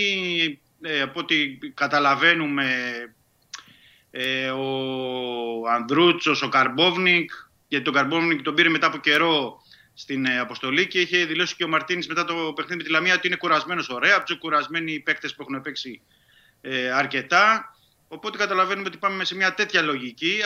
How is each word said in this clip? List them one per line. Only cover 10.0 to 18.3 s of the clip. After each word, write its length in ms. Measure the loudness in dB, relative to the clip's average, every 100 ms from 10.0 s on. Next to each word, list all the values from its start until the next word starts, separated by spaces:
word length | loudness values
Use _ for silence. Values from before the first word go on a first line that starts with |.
| -8 -4 0
ε, 120 | 0
αποστολή 480 | -2 -6 -2 0 0
και 140 | 0
είχε 240 | 2 2
δηλώσει 300 | 0 0 -2 -2
και 80 |
ο 40 | 0
Μαρτίνης 380 | 0 0 -4 -2
μετά 180 | -2
το 280 | -2 -2 -4 -4
παιχνίδι 200 | -6 -6
με 60 |
τη 80 | 0
Λαμία 240 | 0 2
ότι 120 | 2 0
είναι 100 | -2
κουρασμένος 520 | 0 0 0 -4 -4
ο 100 | 0
Ρέαπτσο, 400 | 4 4 2 -6
κουρασμένοι 540 | -2 -2 0 -4 -4
οι 80 | -4
παίκτες 340 | -2 -2 -4
που 80 | -10
έχουν 200 | -8 -8
παίξει, 380 | -8 -10 -12 -14 _ _ _ _ _ _
ε, 300 | -6 -2 0
αρκετά. 840 | 0 0 -2 2 4 6 4 -2 _ _ _ -20
Οπότε 300 | -10 -8